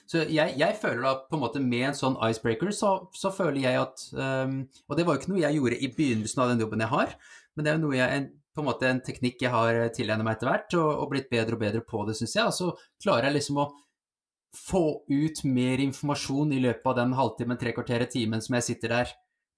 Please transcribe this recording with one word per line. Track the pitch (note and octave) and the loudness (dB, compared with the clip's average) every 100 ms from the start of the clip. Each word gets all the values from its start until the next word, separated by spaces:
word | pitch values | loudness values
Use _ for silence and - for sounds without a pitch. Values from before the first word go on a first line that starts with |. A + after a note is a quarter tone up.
| - | -4
Så | E3 D#3 | -2 2
jeg, | D#3 D3+ C3 | 2 2 2
jeg | E3 G#3 | 0 0
føler | F#3+ B2+ | -2 0
da | C3+ C3+ - | 0 -2 -2
på | D#3 | -2
en | |
måte | A#2+ C#3+ | -2 0
med | B2+ A#2+ C3 | 0 2 0
en | |
sånn | C#3+ C3 C3 | 0 -2 2
icebreaker, | A2+ A2+ A#2+ A2 F#3 | 0 0 0 0 -2
så, | G#3 G#3 F#3+ - | 0 0 0 -4
så | - G3 | -6 -4
føler | F#3 F3 C#3 | 0 0 2
jeg | C3 B2+ | 2 2
at, | C3+ - - - | 0 -6 -10 -6
ehm, | C3+ C3 C3 C3+ C3 - - | -2 0 -2 -4 -8 -14 -6
og | D3 | 0
det | E3+ | 2
var | C3+ | 0
jo | |
ikke | - | 0
noe | F#3+ | 0
jeg | D3 D3+ | 2 2
gjorde | B2 A#2 | 2 0
i | C3+ | -2
begynnelsen | A#2+ D3 A2 G#2+ - | 0 0 0 -2 0
av | B2 | 2
den | A#2+ A2 | 2 0
jobben | A2 | 0
jeg | A2 | 0
har, | D3 B3 - - - - | 0 -2 -4 -20 -20 -14
men | - | -4
det | D3+ | 0
er | D#3 | 2
jo | D3+ | 2
noe | B2+ | 2
jeg, | B2+ | 2
en, | C#3 C3+ - _ - | 0 -4 -10 _ -4
på | |
en | C#3+ | -2
måte | A#2 C3 | 0 2
en | B2+ | 0
teknikk | - - B2 - | -2 -4 -4 0
jeg | B2 | 0
har, | A#2+ A#2 | 2 4
eh, | A#2 A#2 | 2 0
tilegnet | - G#2 G#2+ | 0 -2 0
meg | A2 A2 | 0 0
etter | B2 | 0
hvert, | F#3+ - | 0 0
og, | F3 D#3 C#3+ | 2 2 0
og | C3 | -2
blitt | C#3 B2+ | -4 -2
bedre | A#2+ A2 | 0 0
og | A2 | 0
bedre | G#2 A2 - | -2 -2 -4
på | A2 G#2 | -4 -4
det, | A2 | -4
synes | A#2 | -2
jeg. | G3+ A3 | 0 0
Og | |
så | - F3+ - - - | 0 -4 -6 -12 -6
klarer | G3+ B2+ C3+ | 0 2 2
jeg | |
liksom | D3 C#3+ C#3+ | 0 0 0
å | C#3+ - _ _ _ _ _ _ _ | -2 -4 _ _ _ _ _ _ _
få | - - D3+ D#3 - - | -18 -2 0 2 0 -2
ut | C#3 D#3 D#3 | 0 0 0
mer | C#3+ B2+ B2+ C3 | 0 2 2 2
informasjon | C#3 - C#3+ C#3 - C3+ D3+ | 0 -2 -2 -2 -2 0 2
i | C3+ | 2
løpet | B2+ A#2 C3 | 2 0 0
av | A#2+ | 2
den | B2 | 2
halvtimen, | B2+ A#2+ - A#2+ A#2+ | 2 0 -2 -4 -2
tre | A#2+ | -2
kvarteret, | A#2 A#2+ A#2+ B2 | -4 -2 -2 0
timen | C3+ A2 A2+ | -2 0 -2
som | - | 0
jeg | B2 | 0
sitter | A#2 A#2 A2+ | 0 -2 0
der, | A#2 B2 - _ _ _ | 0 -2 -6 _ _ _